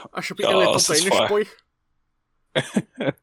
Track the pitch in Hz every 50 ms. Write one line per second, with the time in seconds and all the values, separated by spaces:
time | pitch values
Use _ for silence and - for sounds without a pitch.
0 | - - - - 170 - 180 - - - - - - - - 180 - - 165 151
1 | 170 196 - - 214 - 208 208 214 - - - _ _ _ _ _ _ _ _
2 | _ _ _ _ _ _ _ _ _ _ _ - - - - - - - _ -
3 | 226 135 - -